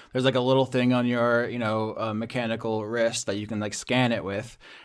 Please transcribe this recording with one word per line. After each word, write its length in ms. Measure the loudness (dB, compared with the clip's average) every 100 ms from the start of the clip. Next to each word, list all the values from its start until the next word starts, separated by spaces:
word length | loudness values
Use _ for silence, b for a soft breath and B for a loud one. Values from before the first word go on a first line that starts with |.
| B
There's, 100 | 0 2
like, 100 | 2
a 40 |
little 260 | 4 4 2
thing 280 | 2 4
on 120 | 4 2
your, 420 | 2 2 2 0
you 100 | -2
know, 360 | -2 0 -2 -4
uh, 160 | -4
mechanical 720 | -4 -4 -4 -4 -4 -2 -2 -2
wrist 400 | 0 0 0 -4
that 120 | -4
you 100 | -4
can, 120 | -4
like, 140 | -4
scan 380 | -6 -2 2 2
it 120 | 0
with, 340 | -4 -6 -8 -14 B B